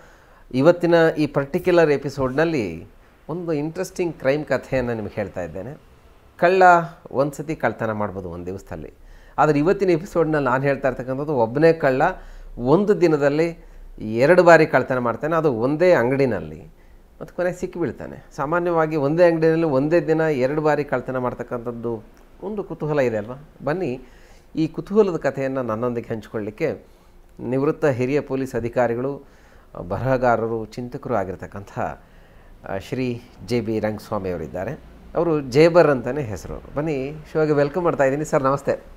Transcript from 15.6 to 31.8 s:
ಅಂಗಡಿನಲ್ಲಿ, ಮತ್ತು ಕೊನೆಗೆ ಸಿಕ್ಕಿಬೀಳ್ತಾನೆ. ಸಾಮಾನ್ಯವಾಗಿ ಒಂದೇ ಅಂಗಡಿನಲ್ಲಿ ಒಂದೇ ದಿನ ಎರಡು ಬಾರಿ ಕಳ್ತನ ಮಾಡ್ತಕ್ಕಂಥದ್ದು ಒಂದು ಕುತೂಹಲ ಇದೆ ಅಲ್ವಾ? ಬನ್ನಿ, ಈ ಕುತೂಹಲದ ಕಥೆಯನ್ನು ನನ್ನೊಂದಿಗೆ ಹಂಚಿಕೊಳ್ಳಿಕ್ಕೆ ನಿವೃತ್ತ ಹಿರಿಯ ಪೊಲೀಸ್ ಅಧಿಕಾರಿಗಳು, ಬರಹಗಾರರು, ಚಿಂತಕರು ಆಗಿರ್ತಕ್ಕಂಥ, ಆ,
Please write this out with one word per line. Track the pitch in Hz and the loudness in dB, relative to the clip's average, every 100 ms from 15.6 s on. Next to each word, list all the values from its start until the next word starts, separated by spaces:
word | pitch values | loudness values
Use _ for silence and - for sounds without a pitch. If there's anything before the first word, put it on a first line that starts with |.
| 127 156 180 | 0 2 4
ಅಂಗಡಿನಲ್ಲಿ, | 156 120 139 131 95 78 78 - - - - - - | 6 4 2 0 0 -6 -14 -18 -20 -20 -20 -20 -20
ಮತ್ತು | 156 - | -12 -6
ಕೊನೆಗೆ | 180 175 | -6 -4
ಸಿಕ್ಕಿಬೀಳ್ತಾನೆ. | 185 170 143 - 69 69 - - | -8 -6 -6 -6 -14 -16 -14 -8
ಸಾಮಾನ್ಯವಾಗಿ | 143 175 175 165 156 156 | -2 -2 0 0 0 0
ಒಂದೇ | 139 160 | 0 4
ಅಂಗಡಿನಲ್ಲಿ | 175 165 160 165 165 | 4 6 2 2 2
ಒಂದೇ | 131 147 170 | 0 2 2
ದಿನ | 156 160 | 2 2
ಎರಡು | 160 135 131 151 | 2 0 0 0
ಬಾರಿ | 151 147 | 0 0
ಕಳ್ತನ | 143 127 123 127 | -2 -4 -4 -4
ಮಾಡ್ತಕ್ಕಂಥದ್ದು | 123 120 120 123 120 117 117 110 - - - - | -4 -6 -8 -8 -8 -8 -8 -8 -12 -20 -20 -14
ಒಂದು | 190 214 | -10 -10
ಕುತೂಹಲ | 175 165 151 151 | -10 -8 -2 0
ಇದೆ | 123 110 | 0 -2
ಅಲ್ವಾ? | 104 135 - - | -6 -12 -18 -8
ಬನ್ನಿ, | 135 180 151 127 - - - - - - | -6 -4 -4 -6 -12 -20 -20 -20 -10 -4
ಈ | 160 | -4
ಕುತೂಹಲದ | - 160 208 196 160 | -4 0 2 2 0
ಕಥೆಯನ್ನು | 139 135 135 135 | -4 -2 -4 -4
ನನ್ನೊಂದಿಗೆ | 120 110 123 117 113 | -4 -2 -2 -4 -6
ಹಂಚಿಕೊಳ್ಳಿಕ್ಕೆ | 113 - 113 104 - 151 92 - - _ - - - | -8 -8 -8 -8 -6 -6 -6 -12 -20 _ -20 -20 -12
ನಿವೃತ್ತ | 120 131 143 156 151 | -4 0 0 0 0
ಹಿರಿಯ | 120 127 147 | 0 0 -2
ಪೊಲೀಸ್ | - 135 131 120 | -2 -4 -4 -4
ಅಧಿಕಾರಿಗಳು, | 117 127 120 117 135 139 - - - - - - 87 | -2 0 0 0 -4 -8 -14 -20 -20 -20 -18 -14 -8
ಬರಹಗಾರರು, | 95 131 127 123 110 113 113 110 | -4 0 2 2 2 0 -4 -6
ಚಿಂತಕರು | - 123 123 123 110 | -10 -10 -10 -4 -4
ಆಗಿರ್ತಕ್ಕಂಥ, | 92 87 92 101 104 | -4 -8 -12 -14 -12
ಆ, | - | -8